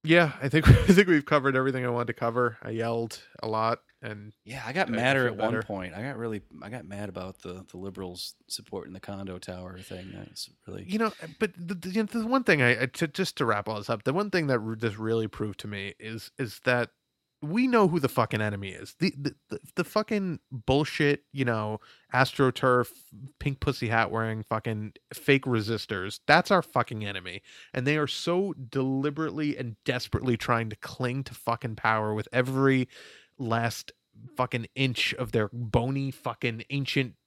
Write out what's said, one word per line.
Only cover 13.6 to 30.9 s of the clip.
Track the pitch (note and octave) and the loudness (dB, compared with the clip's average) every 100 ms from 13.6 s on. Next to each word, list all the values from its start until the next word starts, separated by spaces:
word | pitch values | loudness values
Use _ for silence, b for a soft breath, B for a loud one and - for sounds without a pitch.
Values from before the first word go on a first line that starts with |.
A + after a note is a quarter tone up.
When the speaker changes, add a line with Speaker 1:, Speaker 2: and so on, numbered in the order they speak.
| G#2 | -2
Speaker 1:
all | G#2+ | -6
this | G2+ | -4
up, | A2+ | -2
the | - | 0
one | D#3+ G#3 | 0 0
thing | F#3 D3 | 0 2
that | B2 | 0
r-, | A2 A2 | 0 -2
this | A2+ G2+ | -2 -2
really | A2 A2+ A2 | 0 0 -2
proved | - G#2+ G2 | -4 -8 -6
to | G#2 | -10
me | G2+ G2 - | -8 -10 -10
is, | A2 A2+ - - | -12 -12 -12 -6
is | A#2+ - B2+ | -6 -2 2
that | B2 A2+ _ _ _ _ _ | 2 0 _ _ _ _ _
we | D3 G#3 B3+ | -4 0 4
know | A#3+ F#3+ | 6 6
who | E3+ | 4
the | C3 | 2
fucking | - A2 A2 | 2 0 0
enemy | G#2+ G2+ G2 | -2 -4 -8
is. | F#2 - - | -10 -16 -2
The, | E3 C#3 | -2 0
the, | C#3 - _ | -8 -8 _
the, | - - - | -14 -8 -6
the | |
fucking | F3 G#3+ G#3+ G#3 F#3+ D#3 _ | -2 -2 0 -2 -2 -6 _
bullshit, | C3 - C#3 D3+ - D3 C#3+ _ | -8 2 2 2 2 2 2 _
you | C#3 | -2
know, | B2 A2 G#2+ G#2+ b b b | 0 0 -2 -6 b b b
AstroTurf, | B2+ C3 - C3+ - C3 B2 A#2+ - - G#2 C3+ _ | 2 2 4 2 4 4 4 2 -6 -20 -18 -20 _
pink | C#3+ C#3 | -6 -2
pussy | - C3 A2+ | -4 -2 0
hat | A2+ A2+ | 2 2
wearing | A2+ A2+ A2 | 0 -2 -4
fucking | - A2 A#2 G#2+ G#2+ - _ | -4 -4 -2 -6 -8 -14 _
fake | - - C#3 C3+ | -6 2 2 4
resistors. | A2+ G#2 A2 - G2+ F#2+ - - | 0 0 -4 -4 -6 -6 -6 4
That's | D#3 - | 4 6
our | F#3+ | 0
fucking | - C3 A#2 A2 | 2 -4 -2 -6
enemy. | G#2 G2 F2+ F#2 B B B | -8 -8 -10 -14 B B B
And | C3 B2+ | -4 0
they | D3+ | 0
are | D3 | -2
so | - - F3+ G3 C#3+ A#2 | -4 -2 -2 -2 -6 -6
deliberately | C3+ C3+ C3+ D3 D3 D#3+ G#2 D3 - | -2 0 0 -2 -2 -4 -2 -4 -4
and | A#2+ G#2+ - | -8 -6 -4
desperately | B2+ - A2 B2 A#2+ | -4 -2 -2 0 0
trying | - A#2 A2+ | 2 0 0
to | G#2+ | -8
cling | - | -14